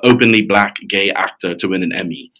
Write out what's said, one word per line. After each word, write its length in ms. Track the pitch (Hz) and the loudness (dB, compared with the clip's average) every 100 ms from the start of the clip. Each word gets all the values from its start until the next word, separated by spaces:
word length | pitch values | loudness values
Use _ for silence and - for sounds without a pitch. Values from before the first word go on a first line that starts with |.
openly 400 | 123 123 117 110 | 4 4 4 2
Black 320 | 101 101 101 - 101 | 2 2 0 -4 -6
gay 240 | 98 98 | -2 -2
actor 420 | - 95 - 90 | -2 -4 -6 -8
to 140 | 85 95 | -4 -4
win 140 | 95 | -4
an 100 | 85 | -4
Emmy. 380 | 95 87 85 - | -6 -8 -10 -14